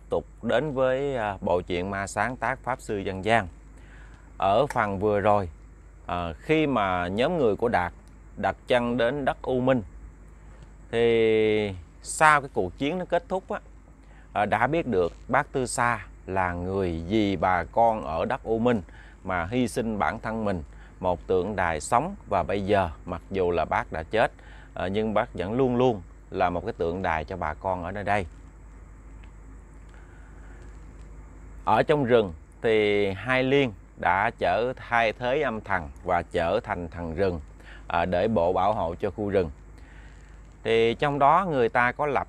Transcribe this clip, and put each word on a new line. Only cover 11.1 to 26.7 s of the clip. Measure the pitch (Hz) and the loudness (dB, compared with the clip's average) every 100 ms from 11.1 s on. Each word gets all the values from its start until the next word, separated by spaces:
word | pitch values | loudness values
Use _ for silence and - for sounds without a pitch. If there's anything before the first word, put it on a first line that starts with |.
| 113 113 110 110 107 104 90 - - | 4 4 4 4 2 0 -6 -14 -16
sau | - - 156 147 | -8 4 6 6
cái | 135 | 2
cuộc | 117 92 - | -2 -2 -2
chiến | 139 180 | -4 -4
nó | 175 | -2
kết | 170 170 | -2 0
thúc | 190 - | -6 -4
á, | 202 - - - - - - - | -10 -10 -20 -20 -20 -20 -20 -6
à, | 98 104 | 0 2
đã | 104 123 | 2 2
biết | 165 143 | 0 0
được | 92 85 - - | 2 2 -2 -2
bác | 123 147 | 0 0
Tư | 139 120 | -4 -2
Sa | - 120 110 - - - | 0 0 -2 -8 -14 -4
là | 95 90 | 0 0
người | 87 90 98 90 82 80 | -2 -2 -2 -2 -2 0
vì | 110 101 90 | 2 2 2
bà | 92 90 | 2 2
con | 82 117 117 110 69 | 0 2 4 2 -2
ở | 82 107 | -2 -2
đất | 131 | -2
U | 104 113 | -2 2
Minh | 120 113 - - - - | 2 2 -2 -16 -20 -12
mà | 95 90 82 | -4 -4 -2
hy | 123 120 | -2 -2
sinh | 131 113 104 | -2 -4 0
bản | 76 107 | -2 -2
thân | 113 113 104 | -6 -4 -2
mình, | 90 76 - - - | -4 -6 -16 -20 -4
một | 90 87 - | -2 -2 0
tượng | 92 92 98 | 0 0 0
đài | 87 78 | 0 -2
sống, | - 120 98 101 - | 0 0 0 -6 -2
và | 95 | -2
bây | 78 101 95 | 0 -2 2
giờ | 101 87 - 87 | 2 2 -4 -8
mặc | 87 - | -8 -4
dù | 98 87 | 0 0
là | 85 78 | 0 0
bác | 104 123 | -2 -2
đã | 82 | -8
chết, | - 107 147 - - - - | -2 0 0 -2 -20 -20 -14
à, | - 90 | -6 -2
nhưng | 101 110 | -2 0
bác | 104 120 | 0 0
vẫn | 92 90 | -4 -2
luôn | 123 131 120 | 2 2 4
luôn | 127 104 - - - | 2 2 -6 -20 -8
là | 92 90 | 0 0
một | 87 | 0
cái | 90 | -4